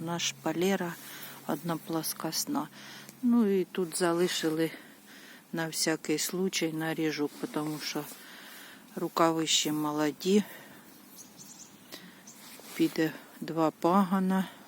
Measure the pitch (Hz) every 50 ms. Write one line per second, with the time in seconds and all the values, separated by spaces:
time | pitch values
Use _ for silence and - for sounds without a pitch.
0 | 160 165 170 170 - - - - - 160 156 165 180 196 196 185 180 170 165 -
1 | - - - - - - - - - - 156 151 165 175 165 156 - - 165 160
2 | 156 - - - - 160 156 - - - 143 143 147 - - - - - - -
3 | - - - - - 240 233 240 220 196 196 190 175 - - - 185 160 - -
4 | 185 170 170 170 180 170 - - - 160 156 160 165 156 - - - - - -
5 | - - - - - - - - - - - 165 165 160 156 - - 165 160 156
6 | - - 156 151 - - - 180 190 190 - - 170 160 156 156 160 160 160 160
7 | 160 156 147 147 147 143 - - - 127 - 156 151 151 151 147 - - - 151
8 | 143 - - - - - - - - - - - - - - - - - - -
9 | 175 160 - - 170 165 160 160 160 147 - - - 156 151 151 151 151 147 151
10 | 151 151 143 - - 185 196 208 196 - - - - - - - - - - -
11 | - - - - - - - - - - - - - - - - - - - -
12 | - - - - - - - - - - - - - - - - 165 156 - -
13 | 160 156 - - - - - - - 139 156 165 160 151 - - - 165 180 202
14 | 196 175 190 190 185 185 185 190 185 - - - -